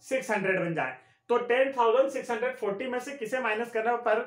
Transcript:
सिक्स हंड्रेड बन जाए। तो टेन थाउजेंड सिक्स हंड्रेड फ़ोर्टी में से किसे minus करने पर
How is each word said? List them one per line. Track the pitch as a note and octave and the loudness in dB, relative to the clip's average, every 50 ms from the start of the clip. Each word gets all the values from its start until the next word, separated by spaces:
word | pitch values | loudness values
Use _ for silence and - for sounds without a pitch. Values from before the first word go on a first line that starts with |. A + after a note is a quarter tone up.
सिक्स | - - C4 C4 - - | -8 -4 -4 -2 -2 0
हंड्रेड | G#3+ G3+ F#3+ F#3+ F#3+ F3 | -2 0 0 0 0 0
बन | E3+ E3+ D#3+ | 0 -2 -2
जाए। | D3 C3 B2+ B2+ - - _ _ _ _ - | -2 -4 -4 -6 -10 -16 _ _ _ _ 0
तो | A#3+ A#3 | 0 2
टेन | A#3+ A#3+ A#3+ C4 C4+ C4+ | 2 2 4 4 4 2
थाउजेंड | C4+ B3 A#3 A3+ A3 C4 C4+ C4+ | 2 4 4 6 6 6 4 2
सिक्स | - B3+ A3 A#3 | 0 -4 -4 -4
हंड्रेड | A#3+ G#3+ A#3 C4 C4 | -4 -2 -2 -2 -4
फ़ोर्टी | - A3 G3+ G3 - C4 C4 | -4 -4 -4 -4 -2 -4 -4
में | B3 B3 | -4 -4
से | B3 C#4+ C#4 | -6 -6 -8
किसे | C#4+ A3+ G#3 B3+ C4 | -10 -6 -4 -4 -2
minus | B3 A3 G#3+ G#3+ A#3 A3+ | -2 -2 -2 -2 -4 -4
करने | - A3 A3 A#3 A#3+ A#3 | -4 -2 0 0 0 0
पर | A#3 A3 G#3+ A3+ A#3+ | 2 0 0 0 0